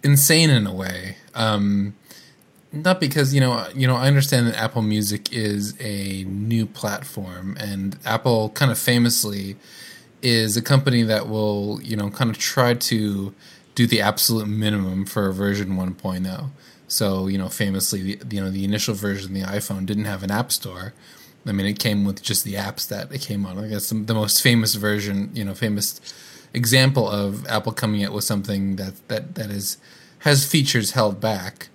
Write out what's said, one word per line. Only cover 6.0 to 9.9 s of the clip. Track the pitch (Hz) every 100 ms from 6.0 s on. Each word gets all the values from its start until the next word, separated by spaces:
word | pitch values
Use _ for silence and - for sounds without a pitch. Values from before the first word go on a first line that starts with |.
| 98 95
new | 95 98 107 113 110
platform, | - 110 101 135 - 95 90 95 98
and | 104 98 98 95
Apple | - 110 131 113 107
kind | - 139
of | 107
famously | - 120 120 117 110 101 98 98 - - -